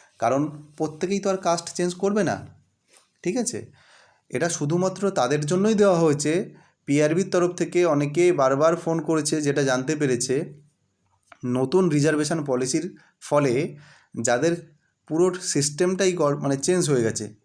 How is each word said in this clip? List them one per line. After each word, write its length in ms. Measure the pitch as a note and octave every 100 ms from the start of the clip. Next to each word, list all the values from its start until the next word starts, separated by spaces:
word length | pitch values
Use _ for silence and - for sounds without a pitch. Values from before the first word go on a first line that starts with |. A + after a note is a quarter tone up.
| _ -
কারণ 440 | A2+ C3+ D3+ - - -
প্রত্যেকেই 420 | D#3 D3+ F3+ G3
তো 100 | G3
আর 80 | F#3+
কাস্ট 360 | F3 E3+ -
চেঞ্জ 220 | - F3+ F3+
করবে 280 | G3 G#3
না, 240 | D#3+ G2 - - _ _ _ - _ _
ঠিক 140 | F3 B3
আছে? 340 | A3+ G#2 - - _ - _ _ _
এটা 200 | B2+ E3+
শুধুমাত্র 600 | E3 D3 F3 F#3 F#3+ G3
তাদের 360 | F#3 B2 D3+ D3+
জন্যই 280 | F#3 G#3+
দেওয়া 260 | G#3+ G3+ E3+
হয়েছে। 560 | D#3+ D3 D3+ E3+ A3+ - _ _ -
পিআরবির 440 | C#3+ D3+ E3+ F#3+
তরফ 260 | F3+ F3 F3
থেকে 300 | E3+ F3 F3
অনেকে 480 | C#3+ D3 D3 F3
বারবার 420 | D3 C3 C#3 D#3+ E3+
ফোন 260 | E3 E3
করেছে, 400 | D#3 D#3+ D3 D#3
যেটা 220 | C#3+ D3
জানতে 320 | C3+ B2+ C3 D3+
পেরেছে, 580 | C#3+ A#2+ B2+ C3 F3+ - _ _ _ _ _ _ _ - B2
নতুন 440 | B2+ C3 F#3 F3+
রিজার্ভেশন 540 | D3 D3+ D3+ D3+ E3 C#3+
পলিসির 520 | B2+ B2+ D#3 E3+ - _ _
ফলে 560 | - D3 C#3 A#2+ F3 - - - _ -
যাদের 500 | A#2+ B2 E3 E3+ - _ _ _ -
পুরো 260 | D#3 F3+
সিস্টেমটাই 800 | F3+ - D3 C#3+ D3 F3+ F#3+ F#3+
গড়-, 240 | E3+ D3 C#3+
মানে 200 | C#3+ C#3
চেঞ্জ 320 | F3+ F3+ D3
হয়ে 140 | C3
গেছে, 300 | A2 G2+ G#2+ -